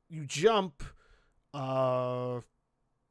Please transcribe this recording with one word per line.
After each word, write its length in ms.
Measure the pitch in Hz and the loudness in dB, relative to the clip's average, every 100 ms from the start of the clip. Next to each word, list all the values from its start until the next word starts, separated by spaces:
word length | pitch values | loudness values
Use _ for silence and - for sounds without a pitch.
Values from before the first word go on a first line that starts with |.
| - | -14
you 160 | 160 143 | -12 -8
jump, 560 | 139 196 220 185 - - - _ _ _ _ _ | 2 4 4 0 -6 -14 -16 _ _ _ _ _
uh, 840 | 143 131 131 131 127 123 123 123 123 | -8 -4 0 2 2 0 -2 -4 -6
a 20 | - _ _ _ _ _ _ | -10 _ _ _ _ _ _